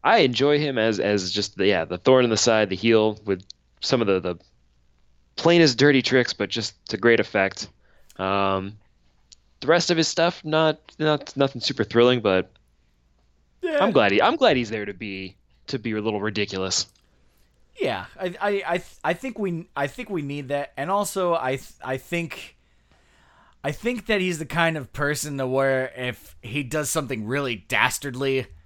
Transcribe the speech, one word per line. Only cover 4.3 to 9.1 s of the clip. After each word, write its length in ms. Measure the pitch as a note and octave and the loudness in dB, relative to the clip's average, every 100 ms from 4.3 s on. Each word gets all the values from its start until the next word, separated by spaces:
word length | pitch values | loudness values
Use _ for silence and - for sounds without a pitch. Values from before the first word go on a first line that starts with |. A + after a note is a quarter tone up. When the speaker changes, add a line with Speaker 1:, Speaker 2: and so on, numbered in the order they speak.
| E2+ _ _ _ _ _ _ _ _ _ | -8 _ _ _ _ _ _ _ _ _
Speaker 1:
plainest 440 | - E3 E3+ D#3+ A#2 | 0 4 6 6 6
dirty 220 | C#3+ C3+ | 4 4
tricks, 320 | - C3 A#2+ | 4 2 2
but 160 | - G2+ | -2 -6
just 260 | A#2 G#2+ - - | -4 -8 -12 -10
to 60 | G#2 | 0
great 220 | A#2 A2+ | 4 4
effect. 500 | G2+ G#2 F#2+ - - _ _ _ - - | 2 0 0 -2 -16 _ _ _ -20 -8
Um, 600 | F#2+ G2 G2 F#2+ F#2+ G#2+ _ _ _ | -2 0 0 -2 -6 -14 _ _ _